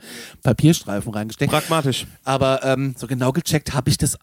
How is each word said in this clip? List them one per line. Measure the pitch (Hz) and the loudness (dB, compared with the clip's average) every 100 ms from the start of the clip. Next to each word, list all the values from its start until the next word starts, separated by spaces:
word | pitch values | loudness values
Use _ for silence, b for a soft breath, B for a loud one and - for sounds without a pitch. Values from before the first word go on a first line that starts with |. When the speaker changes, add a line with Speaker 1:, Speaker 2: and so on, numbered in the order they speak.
| B B B B | B B B B
Speaker 1:
Papierstreifen | - 107 151 170 - 101 117 | 0 4 4 4 0 -6 -4
reingesteckt. | 104 110 - 143 | -6 -6 -4 0
Speaker 2:
Pragmatisch. | 151 147 165 139 120 - - | 0 0 0 0 -2 -6 -10
Speaker 1:
Aber, | - 135 135 131 | -4 0 2 2
ähm, | 135 131 135 123 | 0 0 0 -4
so | 113 | -6
genau | 127 127 | 0 0
gecheckt | 170 - 151 - | 0 0 -2 0
hab | 139 139 | -2 0
ich | - | 0
das | 156 - | 0 -2